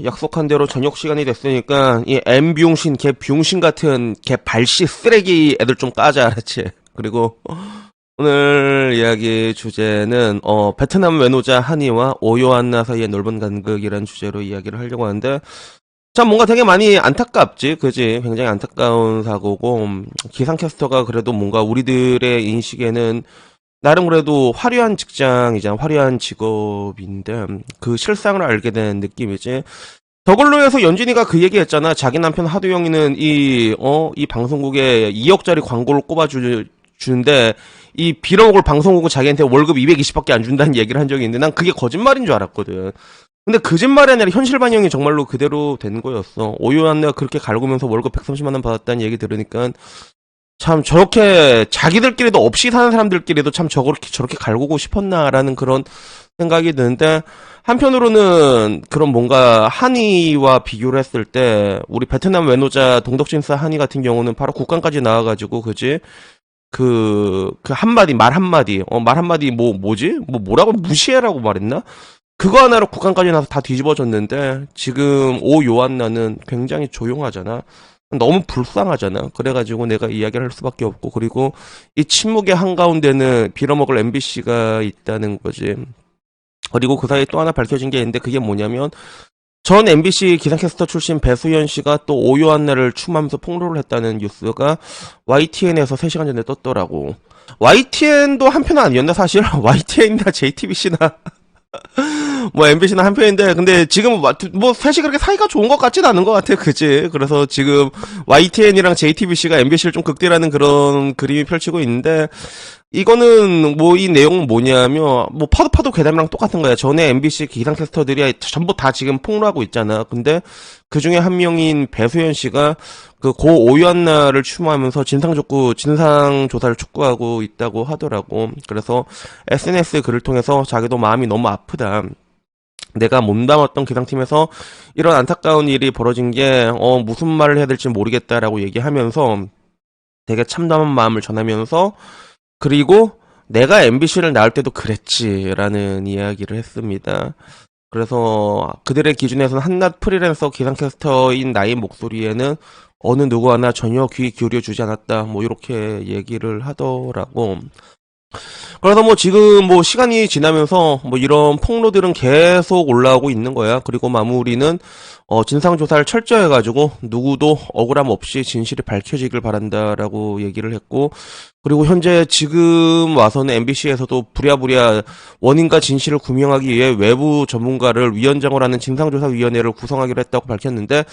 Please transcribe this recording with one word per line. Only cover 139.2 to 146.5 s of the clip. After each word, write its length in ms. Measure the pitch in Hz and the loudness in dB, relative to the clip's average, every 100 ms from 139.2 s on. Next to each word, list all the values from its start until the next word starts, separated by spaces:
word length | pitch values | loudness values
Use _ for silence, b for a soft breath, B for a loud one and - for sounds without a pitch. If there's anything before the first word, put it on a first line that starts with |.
| 135 101 98 _ _ _ _ _ _ _ - | -2 -2 -6 _ _ _ _ _ _ _ -6
되게 180 | 113 | -4
참담한 440 | 120 - 170 160 151 | -4 -4 0 0 0
마음을 340 | 135 113 110 | 2 0 -2
전하면서 720 | - 110 110 110 113 160 196 208 B B B B _ _ | -6 -6 -4 -4 -2 -2 -2 -4 B B B B _ _
그리고 520 | 147 143 139 196 226 - b b _ | 0 0 4 4 4 -2 b b _
"내가 360 | 113 131 202 | 0 4 6
엠비씨를 500 | 131 123 160 185 170 | 4 4 0 0 0
나올 180 | 127 110 | 2 2
때도 200 | 139 131 | 2 -6
그랬지"라는 1400 | - - 104 - - 113 98 95 95 101 104 101 98 98 | -6 -8 -8 -6 -4 -2 -4 -4 -4 -2 -2 -4 -6 -6
이야기를 500 | 98 101 101 98 | -6 -6 -8 -10